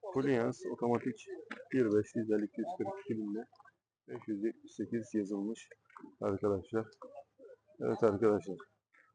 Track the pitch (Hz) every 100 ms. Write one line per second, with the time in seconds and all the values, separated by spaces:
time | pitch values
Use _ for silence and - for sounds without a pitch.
0 | 214 135 135 123 120 - - - 120 117
1 | 127 - - - - - - 135 113 104
2 | 104 - 110 107 104 - 98 - 101 98
3 | 104 110 104 107 117 - - _ _ _
4 | - 123 113 104 110 - - - 104 117
5 | 110 107 98 101 101 113 - - _ -
6 | - - 104 98 104 98 - 113 110 -
7 | - - - _ - - _ - 123 110
8 | 113 98 110 104 98 87 - _ _ _
9 | _